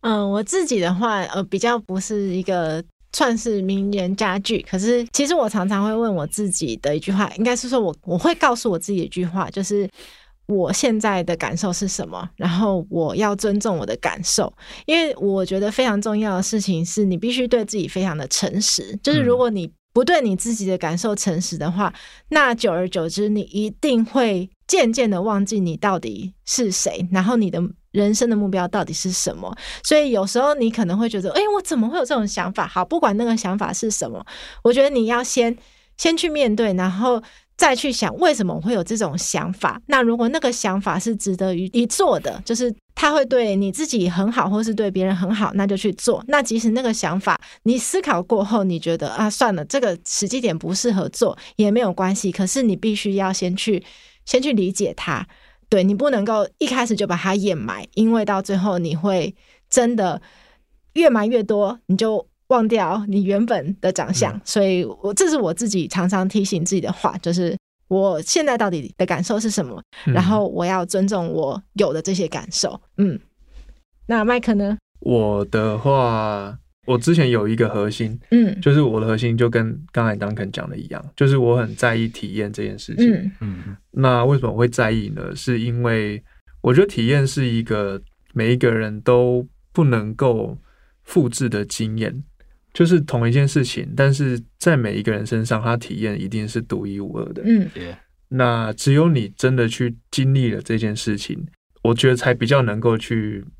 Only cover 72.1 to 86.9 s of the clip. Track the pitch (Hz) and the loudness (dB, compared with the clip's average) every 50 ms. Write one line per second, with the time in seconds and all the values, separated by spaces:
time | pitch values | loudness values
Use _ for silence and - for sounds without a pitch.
72.1 | 196 180 190 156 - 143 110 - - - - - - - _ _ _ - 202 190 | -2 -2 -2 -4 -4 -8 -10 -6 -4 -4 -4 -4 -4 -8 _ _ _ 0 0 0
73.1 | 147 - - _ _ _ - _ - - - - - _ _ _ _ _ - - | 0 -4 -10 _ _ _ -20 _ -20 -20 -20 -20 -20 _ _ _ _ _ -6 -2
74.1 | 233 226 214 226 247 247 233 - 220 202 202 196 214 208 _ _ _ - - - | -2 0 2 2 0 0 2 2 2 2 2 0 -2 -4 _ _ _ -8 0 2
75.1 | 123 117 107 104 104 101 101 98 - 110 107 110 104 107 110 139 139 131 127 120 | 2 4 4 2 2 0 -2 0 0 0 2 2 -2 0 2 2 4 4 4 2
76.1 | 113 110 110 107 104 101 101 101 110 - _ _ _ _ _ - 127 120 117 160 | 0 -2 -2 -2 -4 -4 -6 -10 -12 -14 _ _ _ _ _ 0 0 2 4 4
77.1 | 170 165 147 127 120 113 104 107 113 113 117 107 - 104 101 107 107 - 113 110 | 4 4 4 4 4 2 2 0 2 2 2 2 2 0 -2 -2 -2 -4 -4 -4
78.1 | 113 - - _ 233 240 226 190 202 196 180 147 143 151 147 123 110 110 110 113 | -6 -8 -2 _ 4 4 4 4 0 2 4 4 6 6 4 4 2 0 0 0
79.1 | 110 110 120 120 117 113 120 120 117 117 113 110 120 143 147 - - 123 117 113 | 0 0 2 0 2 2 2 2 4 2 0 0 -4 -8 -12 -4 -2 0 0 2
80.1 | 107 104 101 101 110 110 104 95 - - - - 95 - - - - - - 143 | 0 -2 -4 -6 -4 -6 -6 -6 -6 -8 -8 -8 -8 -10 -10 -10 -12 -12 -12 -14
81.1 | _ - 143 135 139 135 123 117 120 123 117 107 107 - - 120 113 113 113 113 | _ 2 4 4 4 4 4 4 4 2 2 -2 -2 0 0 2 2 2 0 -2
82.1 | 113 - - 101 95 107 107 104 101 - 104 101 101 104 - - - - 240 240 | -4 -8 -10 -8 -6 -4 -4 -4 -4 -6 -6 -6 -8 -10 -12 -10 0 4 4 4
83.1 | 214 170 185 202 196 - 113 104 95 87 80 98 98 - _ _ - 135 135 131 | 4 2 0 -4 -6 -6 -8 -8 -8 -8 -10 -12 -14 -14 _ _ -2 2 2 4
84.1 | 127 120 120 135 143 131 131 113 101 110 120 120 117 - 120 110 113 113 107 101 | 4 4 4 4 2 2 2 -2 0 2 2 2 2 0 0 0 0 -2 -2 -4
85.1 | 101 95 87 87 92 - - - 123 113 113 120 117 120 120 117 113 110 107 104 | -8 -8 -8 -10 -10 -8 -4 -2 -2 -2 -2 -2 -2 -2 0 0 0 0 -2 -2
86.1 | 104 110 - - _ - _ - - - - 123 123 147 202 202 | -6 -8 -12 -16 _ -20 _ -20 -20 -2 2 4 6 6 4 4